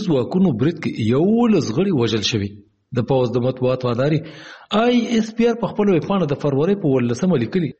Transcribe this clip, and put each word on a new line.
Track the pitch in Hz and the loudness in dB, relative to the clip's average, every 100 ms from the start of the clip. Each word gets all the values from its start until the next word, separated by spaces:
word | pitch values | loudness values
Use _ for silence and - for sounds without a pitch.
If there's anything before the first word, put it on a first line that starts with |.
ځواکونو | 190 143 120 180 185 113 | 2 0 0 2 2 2
برید | 135 165 | -2 -2
کې | 113 147 110 | -6 -2 0
یولس | 127 185 226 240 202 110 110 | 2 2 2 4 2 0 -2
غړي | 196 156 | 0 0
وژل | 117 110 104 | 0 0 -2
شوي. | 110 98 101 - _ _ 123 | -2 -4 -8 -20 _ _ -4
د | 113 | 0
پوځ | 135 123 123 | 0 0 0
د | 123 | -2
مطبوعاتو | 127 123 127 123 | -2 -2 -2 -2
ادارې | 117 139 156 - - - - - 208 | -2 0 0 -4 -14 -20 -20 -4 0
آی | 240 247 226 233 | 2 2 0 -2
اس | 220 - | -2 0
پی | 233 | 0
آر | 233 | 0
په | 196 | -4
خپله | - 208 170 | 0 2 2
ویبپاڼه | - 196 160 | 2 0 0
د | 139 | -2
فروری | 147 135 165 202 | 0 0 2 0
په | 156 | 2
ولسمه | 131 120 120 185 160 | 2 0 0 2 2
لیکلي، | 110 190 160 | 0 0 -2